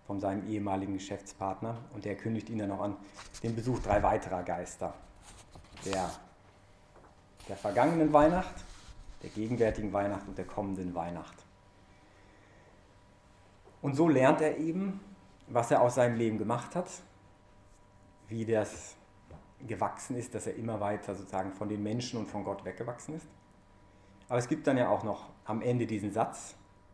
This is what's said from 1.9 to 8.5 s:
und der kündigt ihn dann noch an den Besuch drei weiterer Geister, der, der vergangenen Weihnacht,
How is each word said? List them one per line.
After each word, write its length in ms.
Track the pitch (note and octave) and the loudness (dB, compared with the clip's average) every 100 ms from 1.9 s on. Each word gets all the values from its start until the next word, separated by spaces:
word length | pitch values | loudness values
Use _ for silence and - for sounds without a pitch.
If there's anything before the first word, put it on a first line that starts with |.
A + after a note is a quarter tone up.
und 120 | A2+ G2+ | -8 -6
der 100 | G2 | -4
kündigt 340 | A2+ A2+ G#2+ | -2 -4 -4
ihn 100 | A2+ | -4
dann 100 | G2+ | -4
noch 120 | F#2+ | -2
an 140 | G#2 G2+ - - - - | -4 -6 -12 -18 -18 -8
den 140 | A2+ A2+ | -6 -4
Besuch 240 | A#2 A#2 | -2 -2
drei 240 | - G#2 | 2 4
weiterer 400 | F#2+ G#2+ F2 F2+ | 4 4 0 -4
Geister, 500 | F2+ F2 F2 - F2 - - - - - - - - - F#2+ | -4 -4 -6 -8 -8 -8 -16 -20 -20 -20 -20 -20 -20 -10 -4
der, 260 | F#2+ F2 - - - - - - - - - - - - - - | -2 -2 -6 -16 -20 -20 -20 -20 -20 -20 -20 -20 -20 -20 -20 -12
der 60 | G2 | -6
vergangenen 580 | G#2 A2 C#3 E3 D3+ | 0 4 6 6 8
Weihnacht, 400 | D3 D#3 F3 F3+ | 8 8 6 0